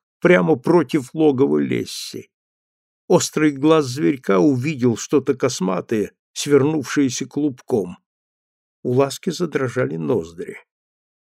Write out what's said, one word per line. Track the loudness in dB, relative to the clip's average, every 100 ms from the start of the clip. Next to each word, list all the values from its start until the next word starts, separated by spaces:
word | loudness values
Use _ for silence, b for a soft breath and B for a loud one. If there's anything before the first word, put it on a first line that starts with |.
| _ _
прямо | 4 4 4 0
против | 2 2 2 -2 -4
логова | 2 2 4 2 2
Лесси. | -2 -4 -6 -10 -12 -14 -18 _ _ _ _ _ _ _ 0
Острый | 0 0 0 0
глаз | 2 2 2 0
зверька | -2 -2 0 0 2
увидел | 4 2 -2 0 0 0
что-то | 0 0 0
косматое, | -2 -2 -2 -4 -4 -2 -4 -4 _ _
свернувшееся | -8 2 4 4 -2 -4 0 0 -2 -8
клубком. | -4 -4 -4 -4 -4 -4 -10 _ _ _ _ _ _ _ _
У | -2
Ласки | 0 0 -2 -8
задрожали | -6 -4 -4 -4 -4 -4 -4
ноздри. | -4 -4 -4 -12 -14 -16 _ _ _ _ _ _ _